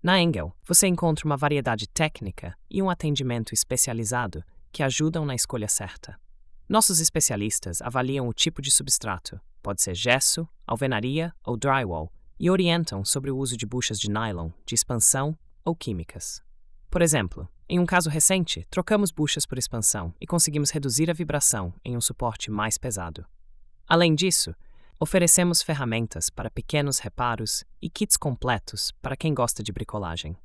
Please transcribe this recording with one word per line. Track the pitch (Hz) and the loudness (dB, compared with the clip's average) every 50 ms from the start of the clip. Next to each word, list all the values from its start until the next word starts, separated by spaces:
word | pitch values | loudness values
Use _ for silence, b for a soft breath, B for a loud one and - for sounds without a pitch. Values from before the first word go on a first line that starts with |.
Na | - 175 185 190 | 4 4 4 4
Engel, | 175 170 135 95 76 85 - - - | 4 2 2 0 -4 -8 -10 -14 -4
você | - 175 - 208 | 4 4 6 6
encontra | 190 180 - - 165 156 151 - | 6 2 2 2 2 2 2 0
uma | 156 143 | -2 0
variedade | 131 147 143 147 143 127 127 110 107 107 | 2 2 2 2 2 0 0 -2 -2 -6
técnica | - - - 160 151 - - 107 95 - - - 90 - - - - | -8 0 0 0 0 0 -6 -10 -10 -10 -8 -12 -12 -12 -14 -14 -4
e | - 190 | -2 0
um | 190 190 | 0 0
atendimento | 175 - - 151 147 135 135 127 120 117 110 - 113 | 0 0 0 -2 0 0 0 -2 -2 -2 -4 -2 0
especializado | - - - 127 123 - - 117 113 113 107 120 123 120 98 - 87 - - - - - - | -2 0 0 2 0 2 0 0 -4 -4 -2 -2 -2 -2 -2 -6 -10 -12 -14 -20 -20 -20 -16
que | - - | -4 -2
ajudam | 147 131 127 - 151 160 165 165 151 | 0 0 2 2 0 0 0 0 -2
na | 143 131 | -2 -2
escolha | 117 - - - 117 104 | -2 -2 -2 -2 -4 -2
certa. | 104 - - 104 92 - - - - - - - - - - - - - - - | -2 -2 -2 -2 -8 -12 -16 -16 -18 -18 -20 -20 -20 -20 -20 -20 -20 -20 -20 -6
Nossos | - 196 220 214 - 190 160 | 2 4 4 4 6 4 4
especialistas | 165 - - 160 - - 120 101 101 110 - - - 98 87 - | 2 2 2 2 2 2 2 0 -2 -2 -2 -4 -6 -4 -6 -6
avaliam | - 120 120 135 131 127 139 139 127 | -6 -2 -2 0 0 0 -2 -2 -2
o | 117 113 | -4 0
tipo | - - 160 - - | 0 0 0 0 -4
de | 139 139 | 0 2
substrato, | - - 139 135 - - - 107 95 87 - - - - - - - - | 2 2 4 2 0 0 0 -4 -6 -6 -8 -12 -12 -12 -16 -18 -20 -10
pode | - 101 101 - | -6 -4 -2 0
ser | - 101 90 | 0 0 0
gesso, | 92 107 120 123 135 - - - 165 165 - - - - | 0 2 2 4 4 4 2 0 0 -4 -8 -12 -16 -6
alvenaria | - - 113 135 131 117 104 113 127 139 160 165 170 - - - | -6 -2 -2 0 0 0 -2 -2 -2 -2 -2 -4 -4 -8 -10 -8
ou | - 123 | -8 -6
drywall, | 110 - 139 135 135 123 92 85 80 80 - - - - - - - | -2 0 2 2 2 0 -2 -4 -6 -6 -8 -12 -18 -20 -20 -10 -2
e | 156 175 | 2 2
orientam | 185 185 185 170 165 170 165 - 104 98 98 | 4 4 4 4 4 2 0 -2 -4 -4 -2
sobre | - - 139 135 139 | -2 -2 -2 -2 -2
o | 135 | -2
uso | 131 135 123 120 | -2 -2 -4 -4
de | 113 120 | -6 -6
buchas | 101 127 123 - - 113 98 | -4 -4 -4 -2 -2 -4 -2
de | - 104 | -2 -2
nylon, | 101 107 113 110 95 85 82 82 - - - | -2 -2 -2 -2 -4 -4 -6 -8 -10 -12 -10
de | - 117 | -4 -2
expansão | - - - 123 113 - - - 135 139 151 160 - - - - - - | -2 0 0 0 2 4 4 4 2 0 -2 -4 -6 -12 -20 -20 -6 -4
ou | 170 170 | -4 -4
químicas. | - - 131 101 87 82 - - - - - - - - - - - - - - - - - | -4 -4 -6 -6 -6 -6 -10 -12 -12 -10 -10 -12 -14 -16 -20 -20 -20 -20 -20 -20 -20 -10 -4
Por | - 175 | 2 4
exemplo, | 170 160 156 131 98 87 - - 85 - - - - | 4 4 4 2 0 -2 -6 -10 -14 -14 -16 -20 -8
em | - 175 175 | -2 2 2
um | 180 | 2
caso | 165 185 180 165 160 | 4 4 4 4 2
recente, | 147 160 - - 190 190 170 - - - 90 - | 2 4 4 4 4 2 2 -2 -4 -8 -8 -4
trocamos | - 185 180 - 214 208 202 185 | -4 -4 0 2 2 2 2 0
buchas | - - 151 147 - 151 - | 0 0 -2 0 0 -2 -4
por | - - | -4 -2
expansão | 127 - - - 113 104 - - 90 85 85 87 - | -4 -4 -4 -2 2 2 2 2 2 -4 -6 -8 -10
e | - | -6
conseguimos | - 170 170 - - 147 147 143 139 | -2 2 2 2 2 2 0 0 0
reduzir | - 151 139 135 113 135 160 170 | 0 -2 -2 0 0 2 2 2
a | 170 | 0
vibração | 160 170 151 147 143 - - - 107 92 87 85 - - | -2 -2 -2 0 2 2 2 2 2 -4 -6 -8 -10 -8
em | 131 123 | -6 -4
um | 120 | -2
suporte | - - 127 - 123 120 107 - - - | -2 -4 -2 -2 -4 -4 -4 -4 -6 -6
mais | 107 104 107 110 - | -2 -2 0 -2 -2
pesado. | - - 127 107 98 87 82 78 - 80 - - - - - - - - - - - - | -4 -4 -6 -6 -4 -6 -8 -10 -12 -14 -16 -20 -20 -20 -20 -20 -20 -20 -20 -20 -20 0
Além | - 160 170 175 170 156 | 2 4 6 6 6 6
disso, | 143 180 190 170 - - - 85 - - - - - - - - - | 4 4 2 2 2 0 -2 -6 -14 -16 -20 -20 -20 -20 -20 -6 -6
oferecemos | 160 - - 190 175 165 - - 180 175 170 - | -4 2 4 4 6 8 6 6 6 4 2 2
ferramentas | - - 156 139 135 117 113 117 117 110 - 80 - - | 0 0 -2 -2 -2 -2 0 -2 -2 -4 -4 -4 -4 -4
para | - - - 117 | -4 -6 -8 -6
pequenos | - - - - - 147 143 143 131 - | -8 -8 -6 -2 0 0 2 2 -2 -2
reparos | - - - - 123 120 117 110 110 104 - - - - - - | -4 -6 -4 -2 -2 0 0 -2 -2 -4 -4 -4 -6 -10 -16 -10
e | - 165 | -10 -10
kits | - - 208 - - | -4 -4 2 2 2
completos | - - 147 127 - - 127 117 104 - - - 101 - - - - | 2 2 -2 -2 -2 0 0 0 -2 -2 -8 -8 -6 -6 -6 -6 -8
para | - 131 135 | -6 -6 -6
quem | - - 160 147 | -2 0 0 2
gosta | 127 120 117 - - | 2 0 0 0 -4
de | 104 113 | -6 -6
bricolagem. | 92 - 107 - - 104 98 82 82 82 - 78 87 - | -6 -6 -8 -6 -6 -6 -4 -4 -6 -6 -6 -8 -10 -12